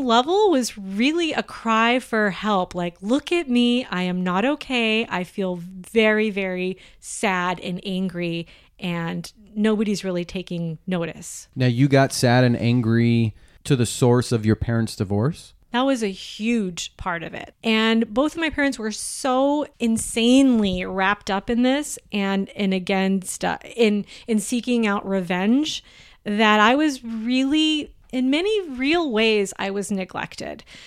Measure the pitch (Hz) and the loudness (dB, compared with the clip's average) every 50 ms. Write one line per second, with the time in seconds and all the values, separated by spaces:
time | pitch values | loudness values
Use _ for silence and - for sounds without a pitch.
0 | 269 240 226 240 254 311 370 415 440 392 311 262 226 - - 214 196 190 196 208 | 0 2 4 4 4 2 2 2 4 4 2 2 0 -2 -6 -10 -10 -6 -2 0
1 | 240 294 320 349 339 311 - - - - - - - 226 220 220 226 233 247 262 | 2 2 2 0 -2 -2 -2 -4 -6 -6 -10 -6 -2 0 2 2 4 2 2 0
2 | - - 226 220 214 202 165 - 202 214 208 185 180 - - 180 175 175 175 - | -2 -2 0 0 0 0 -2 -2 -2 0 0 0 0 -2 -4 -6 -6 -6 -8 -8
3 | 190 208 262 294 - - 349 349 339 262 240 240 240 240 240 247 - - 180 180 | -4 -2 -2 -2 0 -2 -2 -2 0 0 2 2 2 2 2 0 -2 -4 -4 -4
4 | 180 180 180 180 180 185 180 190 226 277 302 - - - 262 240 226 220 220 220 | -2 -2 -2 -2 -2 0 0 0 0 0 -2 -2 -4 -4 -2 -2 0 0 0 -2
5 | 226 - 185 180 180 - - 208 190 185 180 175 170 185 190 185 175 - - 226 | -2 -4 -4 -6 -6 -6 -6 -4 -4 -4 -4 -6 -10 -12 -14 -16 -12 -2 2 4
6 | 220 220 214 214 220 214 185 202 190 185 185 180 185 185 190 - - - - - | 4 4 4 2 0 0 -2 -2 -4 -4 -4 -4 -4 -4 -6 -8 -12 -20 -20 -20
7 | - - - - - 202 185 180 175 180 180 - - 180 175 190 - 202 185 185 | -16 -14 -8 -4 -2 -2 0 0 -2 -2 -4 -4 -6 -8 -8 -6 -6 -6 -4 -2
8 | 190 180 175 175 175 170 165 170 165 - - - _ _ _ - 190 180 170 170 | -4 -4 -4 -4 -4 -4 -4 -6 -8 -10 -16 -20 _ _ _ -8 -6 -6 -4 -4
9 | 165 170 180 170 165 - - 220 208 202 214 208 208 220 214 202 226 214 202 - | -4 -4 -6 -6 -8 -10 -16 -20 -20 -10 -4 0 0 2 2 2 0 -2 -2 -2
10 | 196 190 180 175 175 - - 190 180 - 180 170 170 165 160 - _ 190 185 170 | -4 -4 -4 -4 -4 -6 -8 -10 -8 -8 -6 -6 -6 -6 -8 -8 _ -4 -4 -4
11 | 165 170 - 208 170 - - - - - - 131 127 127 117 123 143 139 139 135 | -4 -6 -8 -12 -16 -16 -16 -16 -18 -10 -4 0 0 2 4 4 4 6 6 6
12 | 135 131 - - 131 120 120 127 127 120 120 - - 120 120 127 110 113 113 117 | 4 4 2 2 2 4 6 6 6 4 2 2 2 2 2 2 2 2 2 4
13 | 117 117 117 117 113 107 - - - - - _ - - 147 120 117 - - - | 4 4 4 4 2 0 -2 -6 -14 -20 -20 _ -2 0 2 2 2 0 0 2
14 | 135 120 120 123 - - 123 110 107 110 107 - - 120 117 117 113 - - - | 4 4 4 4 2 0 0 0 2 2 2 2 0 0 0 0 -2 -2 -4 -4
15 | 104 92 101 104 117 156 170 - - - - _ _ _ - 240 262 269 269 226 | -4 -2 0 0 0 -2 -4 -6 -12 -20 -20 _ _ _ -2 0 0 2 0 0
16 | 226 196 190 - - - - - 214 233 240 226 196 180 170 165 - - - - | -2 -4 -6 -8 -12 -14 -10 -4 -2 0 0 0 0 -2 -6 -8 -10 -12 -12 -8
17 | - 190 170 165 165 165 - - - - - _ - 226 220 220 220 226 226 226 | -6 -6 -6 -6 -6 -10 -12 -12 -14 -16 -16 _ -2 0 0 2 2 2 2 2
18 | 233 226 208 247 302 302 - 330 330 302 - 294 285 277 262 - 214 214 208 - | 0 0 0 0 0 0 -2 -4 -4 -4 -2 0 -2 -2 -2 -4 -6 -8 -6 -8
19 | - - - - - 262 254 262 277 285 294 302 277 - _ - 233 226 226 214 | -10 -10 -8 -4 -2 0 0 2 2 2 2 0 -2 -6 _ -4 -2 0 0 0
20 | - - - 233 226 240 254 269 277 262 240 220 208 190 180 180 185 190 185 190 | -2 -4 -2 0 4 6 6 6 6 6 4 4 2 2 0 -2 -4 -4 -2 0
21 | 185 196 208 - - - 190 196 - - 233 233 247 254 269 294 294 - - - | 0 0 0 -2 -2 -4 -4 -2 -2 -2 0 2 2 2 2 0 -2 -6 -10 -14
22 | - _ - 202 196 196 196 196 190 - - - 202 190 190 190 180 202 196 190 | -10 _ -4 -2 -2 0 0 -2 -2 -4 -4 -2 -2 0 0 0 0 0 0 2
23 | 190 190 196 190 180 - - - 185 180 156 - - - - 226 233 208 208 202 | 2 2 0 0 -2 -6 -6 -4 -4 -4 -4 -4 -8 -6 0 2 2 2 2 0
24 | 180 - - - - 240 220 208 - - 254 233 - 254 247 233 226 208 202 208 | -4 -8 -14 -12 -4 -2 -2 -2 0 -2 -4 -4 -2 0 0 0 2 0 0 -2
25 | - 196 196 190 180 170 180 180 196 214 247 285 311 311 - - - - - - | -2 -2 -2 -2 -2 -2 -2 0 2 2 2 2 2 0 -4 -8 -12 -16 -20 -20
26 | - - - _ - 220 208 214 220 214 214 214 208 233 262 294 311 302 262 254 | -20 -20 -20 _ -6 -2 0 2 4 6 6 6 6 6 6 4 2 0 0 -4
27 | 240 226 226 220 220 240 254 262 269 269 302 311 311 311 311 302 - - - - | -8 -8 -8 -6 -2 0 0 0 2 2 2 2 2 2 0 -2 -4 -8 -14 -20
28 | - - - 254 254 262 285 320 370 427 440 403 370 302 254 247 262 285 330 349 | -14 -8 -4 -2 0 2 2 2 2 0 0 0 -2 -4 -6 -2 0 2 2 2
29 | 330 277 214 214 226 220 214 208 196 190 - - 196 196 196 202 196 - 202 190 | 0 0 0 2 2 4 2 2 0 -2 -4 -6 -6 -4 -4 -6 -4 -4 -4 -4
30 | 185 - - - - - - - - - - - - - - - - | -4 -6 -6 -8 -8 -8 -10 -12 -12 -12 -12 -14 -16 -20 -20 -20 -20